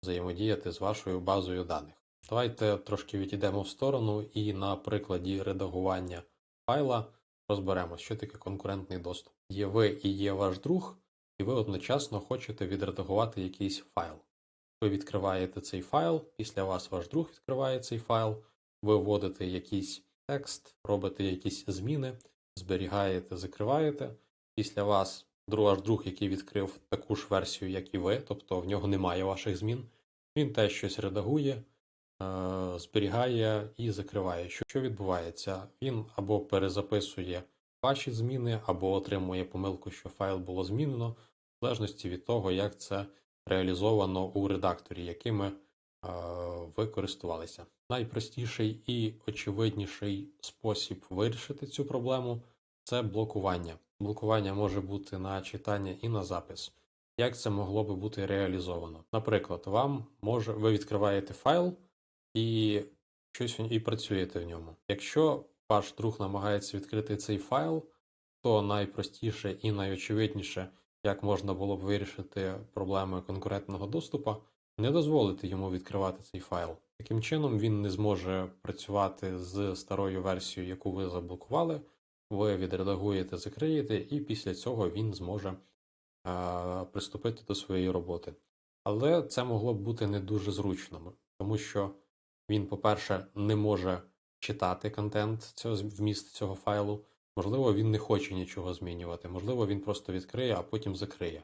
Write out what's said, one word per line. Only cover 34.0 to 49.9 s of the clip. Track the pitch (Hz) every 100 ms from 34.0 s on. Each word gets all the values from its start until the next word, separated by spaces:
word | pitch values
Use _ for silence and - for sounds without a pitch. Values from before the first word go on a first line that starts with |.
| 98 107 92 87 87
Що, | - -
що | 139
відбувається? | 131 107 95 90 85 - - 95 98 _
Він | 135 120 107
або | - 98 104
перезаписує | - 98 95 98 98 104 101 - - 90 - _ _ _
ваші | 131 139 -
зміни, | 113 117 131 120 113 107
або | 90 92
отримує | 95 95 98 92 92
помилку, | 90 92 98 95 -
що | - 92
файл | - 98 95
було | 90 92
змінено, | 92 110 151 123 117
в | 117 - _ _ _
залежності | 120 117 104 - 98
від | 90
того, | - 120 95
як | 92 101 -
це | - 98 101 - _ _ -
реалізовано | 95 92 90 104 110 95 92
у | 92 98 98
редакторі, | 95 95 85 - 90
якими, | 87 85 120 104 98
е, | 98 _ _ _ _ 92 87 87 87 87 87 85 82
ви | 110
користувалися. | 107 98 - 87 80 82 - 85 _ _
Найпростіший | 123 113 135 - - 120 - 110 110 -
і | 120 110 110 -
очевидніший | 104 - 101 113 104 98